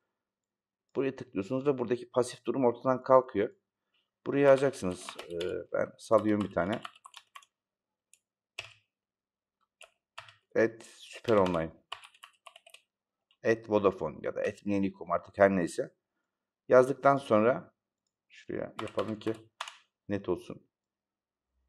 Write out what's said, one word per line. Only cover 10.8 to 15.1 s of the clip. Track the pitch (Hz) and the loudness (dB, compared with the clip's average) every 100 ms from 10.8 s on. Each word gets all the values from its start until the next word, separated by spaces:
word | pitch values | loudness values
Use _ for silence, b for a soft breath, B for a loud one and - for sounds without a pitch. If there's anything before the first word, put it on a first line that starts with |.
| - - | -20 -20
Süper | - - - 104 | -20 -12 2 2
Online. | 92 85 82 - - - - _ - _ - - _ - _ _ _ _ _ _ | 4 0 -4 -8 -18 -18 -18 _ -20 _ -20 -20 _ -20 _ _ _ _ _ _
Et | 113 113 - | -2 -2 0
Vodafone | 104 98 - 78 - | 2 2 0 -8 -8
ya | - - | -10 -6
da | |
et | - 104 101 | -6 -6 -4
Minicom | 101 98 - 85 | -2 -2 -6 -6